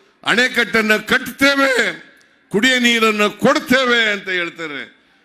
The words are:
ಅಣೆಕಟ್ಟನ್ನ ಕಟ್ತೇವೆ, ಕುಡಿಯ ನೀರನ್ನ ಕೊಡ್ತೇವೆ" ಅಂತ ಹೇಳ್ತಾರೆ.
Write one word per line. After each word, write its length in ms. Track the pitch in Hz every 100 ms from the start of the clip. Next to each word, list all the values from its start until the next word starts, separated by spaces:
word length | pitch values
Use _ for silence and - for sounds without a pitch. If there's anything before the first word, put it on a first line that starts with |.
| _ _
ಅಣೆಕಟ್ಟನ್ನ 720 | - 185 247 - 220 226 214 214
ಕಟ್ತೇವೆ, 1080 | 214 247 254 - 277 277 269 240 208 160 - _ _ _ _
ಕುಡಿಯ 300 | 190 254 254
ನೀರನ್ನ 480 | 240 233 220 214 208
ಕೊಡ್ತೇವೆ" 840 | 208 247 294 302 254 254 240 220
ಅಂತ 160 | 202 190
ಹೇಳ್ತಾರೆ. 680 | 180 170 165 165 143 113 _ _ _